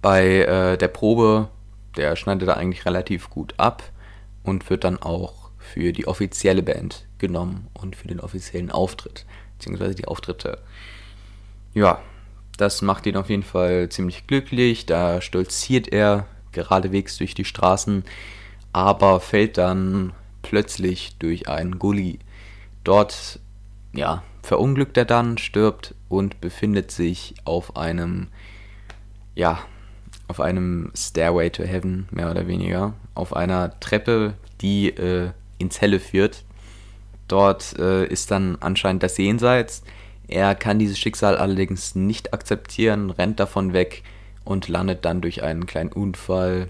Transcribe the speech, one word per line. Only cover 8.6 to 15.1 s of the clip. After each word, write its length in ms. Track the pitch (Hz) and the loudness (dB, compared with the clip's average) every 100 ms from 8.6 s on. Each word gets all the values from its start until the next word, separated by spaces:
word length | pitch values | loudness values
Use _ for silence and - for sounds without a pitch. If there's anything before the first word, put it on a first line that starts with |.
| 87 | -4
Auftritt, 540 | - 92 - - - - - - - | -2 -2 -4 -16 -16 -18 -20 -20 -14
beziehungsweise 380 | - 92 95 95 | -10 -4 -4 -4
die 120 | - | -8
Auftritte. 520 | - - 90 - - - - - - - - - - - - - | -8 -8 -8 -8 -10 -14 -18 -18 -18 -20 -20 -20 -20 -20 -20 -6
Ja, 280 | 107 98 82 - - - - - - | 4 6 4 -4 -18 -20 -20 -20 0
das 240 | 101 - | 0 2
macht 240 | 98 95 104 | 0 0 0
ihn 100 | 95 | -2
auf 140 | 92 | -2
jeden 140 | 101 | -4
Fall 460 | 101 92 90 90 90 | -2 0 2 2 0
ziemlich 380 | - 90 - - | -2 -4 -4 -2
glücklich. 580 | 139 135 123 123 113 - | -2 0 2 2 2 0
Da 360 | 82 87 | 2 2